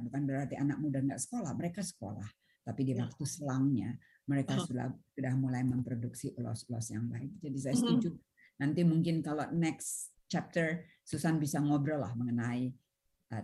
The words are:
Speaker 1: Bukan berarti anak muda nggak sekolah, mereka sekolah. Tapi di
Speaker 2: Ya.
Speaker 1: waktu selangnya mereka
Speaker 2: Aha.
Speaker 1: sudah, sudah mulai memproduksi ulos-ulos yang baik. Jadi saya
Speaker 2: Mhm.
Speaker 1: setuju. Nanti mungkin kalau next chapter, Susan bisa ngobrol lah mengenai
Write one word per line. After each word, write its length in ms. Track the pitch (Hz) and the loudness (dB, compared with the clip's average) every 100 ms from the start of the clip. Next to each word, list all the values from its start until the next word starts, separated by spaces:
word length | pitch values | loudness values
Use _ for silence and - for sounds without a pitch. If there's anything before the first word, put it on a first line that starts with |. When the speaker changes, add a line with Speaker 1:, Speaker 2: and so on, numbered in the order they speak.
Speaker 1:
Bukan 180 | 120 135 143 | -4 -2 0
berarti 280 | 135 143 - | 0 -2 0
anak 160 | 143 - | 0 2
muda 200 | 151 135 | 0 2
nggak 220 | 135 - | 0 -2
sekolah, 320 | - 240 165 - | -4 -4 -2 -2
mereka 240 | 170 190 | -2 -4
sekolah. 480 | 175 - 101 101 104 - _ _ - | -6 -6 -8 -8 -10 -14 _ _ -8
Tapi 160 | 113 | -2
di 100 | 135 120 | 0 0
Speaker 2:
Ya. 100 | 117 | -2
Speaker 1:
waktu 160 | - | -4
selangnya 720 | 139 - 143 131 139 123 101 127 _ _ - | -8 -4 -2 2 4 2 0 -6 _ _ -2
mereka 320 | 139 - 135 | 0 2 0
Speaker 2:
Aha. 60 | - | 0
Speaker 1:
sudah, 200 | 123 123 - _ - | -2 -4 -6 _ -4
sudah 180 | 127 135 | 0 2
mulai 240 | 131 127 | 2 2
memproduksi 720 | 127 127 120 117 120 - 139 - | 2 2 0 -2 -4 -4 -8 -4
ulos-ulos 540 | 117 110 - 117 113 | -6 -6 -6 -6 -4
yang 160 | 107 120 | -4 -4
baik. 240 | 120 139 - | -4 -8 -8
Jadi 180 | 147 135 | -6 -4
saya 140 | 131 127 | 0 2
Speaker 2:
Mhm. 60 | 240 | 4
Speaker 1:
setuju. 240 | 127 170 - _ _ - - | 4 2 -4 _ _ -16 -2
Nanti 220 | 139 160 | 0 6
mungkin 400 | 170 160 170 165 | 6 6 4 2
kalau 240 | 151 151 - 165 | 0 -2 0 2
next 560 | 160 160 - - - _ - | 2 0 -6 -8 -10 _ -4
chapter, 560 | 170 - 175 160 165 - _ - | -4 -2 0 0 -2 -8 _ -6
Susan 340 | 151 165 160 | 0 2 2
bisa 240 | 143 143 | 2 2
ngobrol 400 | 147 147 139 151 | 4 4 2 0
lah 80 | 117 120 | 0 -2
mengenai 580 | 123 120 120 123 127 131 _ _ _ _ - - | 0 2 2 0 -2 -4 _ _ _ _ -8 -8